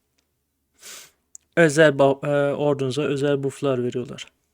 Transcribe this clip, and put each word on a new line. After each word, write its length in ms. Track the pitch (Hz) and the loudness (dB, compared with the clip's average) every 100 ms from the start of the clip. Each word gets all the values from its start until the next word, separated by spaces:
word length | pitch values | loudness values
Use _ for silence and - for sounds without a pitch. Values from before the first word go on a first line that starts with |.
| _ _ _ _ _ _ _ _ - - - _ _ - _ - | _ _ _ _ _ _ _ _ -20 -20 -20 _ _ -20 _ 2
Özel 340 | 165 143 156 | 2 6 4
ba-, 360 | 139 139 139 147 | 6 2 2 -2
ee, 260 | 143 143 | -2 -2
ordunuza 480 | 143 147 135 135 123 | -2 -2 -2 -2 -4
özel 420 | 147 143 143 143 | -4 -2 -2 -2
buff'lar 400 | 139 - 143 127 | -4 -4 -4 -2
veriyorlar. 420 | 123 123 120 - - _ _ | -4 -6 -10 -14 -18 _ _